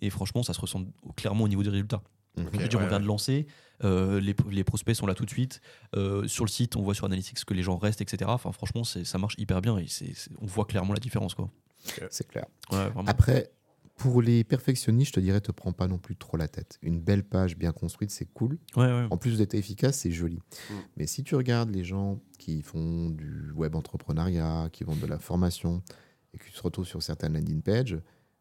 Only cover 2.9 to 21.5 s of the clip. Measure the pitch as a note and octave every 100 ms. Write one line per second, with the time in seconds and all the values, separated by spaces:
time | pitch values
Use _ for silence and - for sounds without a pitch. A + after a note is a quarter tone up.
2.9 | G2+ G2+ G#2+ - C3+ D3 - - - G2
3.9 | F#2 F#2+ G2 G2 G2+ G#2 G2 F#2 G#2+ -
4.9 | A2+ G2+ F#2 G#2+ - B2+ - - - -
5.9 | G2 G2 G2+ G#2 - A2 - A#2+ - G2
6.9 | G2+ G2+ F#2 - - - F#2 F2+ F2+ G#2
7.9 | A2 G#2 F#2 G2 B2 - - - A#2 A#2
8.9 | F2+ F2 F#2 G#2+ - G#2 F#2 G#2+ G2+ E2
9.9 | - - - - - G#2+ G#2 G2 G2+ F#2+
10.9 | G2+ A#2+ A2 F#2 - F#2+ - _ _ -
11.9 | - F#2 - - - - _ - G2 G2
12.9 | A2+ G2+ - - - - _ _ _ -
13.9 | - C3 B2 A#2 A#2 A2+ B2+ - B2+ -
14.9 | A#2 C#3 - F#2 G2+ - - F#2 F2 F#2
15.9 | F2+ - G2+ - E2 D#2 - - - E2
16.9 | E2+ E2 G2+ G2 F#2+ F#2 E2+ E2+ - E2+
17.9 | - G2+ - - - B2 D#3+ - A#2+ B2+
18.9 | B2 A#2 F2+ A#2+ A2 G#2 G#2 G2 G2+ B2+
19.9 | C3+ - E2 E2+ E2+ - - - G2+ -
20.9 | - - - C3+ C#3+ B2